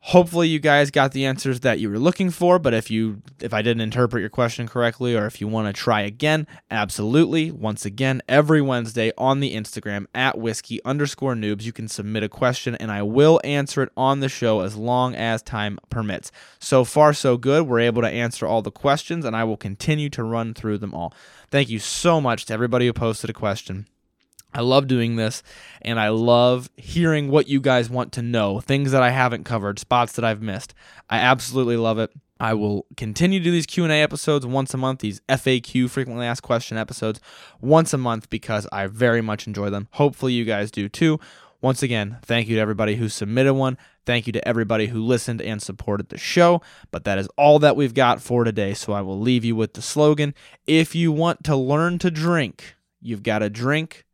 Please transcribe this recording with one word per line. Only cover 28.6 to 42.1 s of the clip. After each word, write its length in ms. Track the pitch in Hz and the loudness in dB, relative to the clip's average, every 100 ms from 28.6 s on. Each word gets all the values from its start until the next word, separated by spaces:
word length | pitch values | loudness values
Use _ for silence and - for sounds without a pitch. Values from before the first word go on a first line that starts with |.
things 320 | - 139 139 | -2 0 2
that 100 | 135 | 4
I 80 | 123 | 4
haven't 320 | 127 127 117 | 4 0 -2
covered, 380 | - 113 101 101 | -6 -4 -4 -8
spots 320 | - 123 120 | 0 2 2
that 120 | - | -2
I've 180 | 117 107 | -2 -2
missed. 320 | 110 95 - - - - - | -6 -8 -10 -20 -20 -20 -4
I 80 | 113 | 0
absolutely 580 | 127 131 120 127 123 120 | 4 2 0 -2 0 0
love 220 | 113 110 | 0 0
it. 140 | 113 - _ _ | -4 -8 _ _
I 160 | 113 | -2
will 320 | 110 104 101 - - | -2 0 -2 -6 -12
continue 440 | 110 107 175 190 | -10 0 2 2
to 40 | |
do 60 | 170 | 2
these 160 | 170 147 | 0 -2
Q 160 | - | -2
and 100 | 170 | 2
A 80 | 151 | 2
episodes 460 | 151 151 - 147 123 | 2 0 0 0 0
once 260 | 131 135 | -4 -2
a 40 | 131 | -2
month, 240 | 131 131 | -4 -2
these 200 | 107 98 - | -6 -8 -4
F 200 | 131 - | -2 2
A 100 | 127 | 0
Q, 300 | 117 127 123 | 0 -2 -2
frequently 360 | - 131 117 | -2 -6 -6
asked 200 | 120 117 | -4 -6
question 320 | - 117 - 110 | -2 -2 -2 -8
episodes, 440 | 110 117 110 104 - - - _ | -8 -6 -6 -6 -12 -20 -20 _
once 320 | 123 156 160 | 4 4 4
a 60 | 143 | 0
month 320 | 123 113 - | -2 -4 -6
because 380 | 117 - 107 104 | -10 -4 -6 -4
I 160 | 101 98 | -6 -6
very 340 | 107 120 117 | 0 2 2
much 280 | 110 104 - | 0 -6 -8
enjoy 220 | 101 101 | -6 -4
them. 180 | 101 101 | -6 -8
Hopefully 400 | - 147 - 135 | 0 0 0 -2
you 100 | 123 | -2
guys 260 | 113 104 104 | -2 -2 -4
do 180 | - 101 | -6 -8
too. 300 | - 165 156 - - - _ | 0 0 0 -6 -20 -20 _
Once 220 | 127 127 | -2 0
again, 360 | 135 117 101 | -2 -2 -4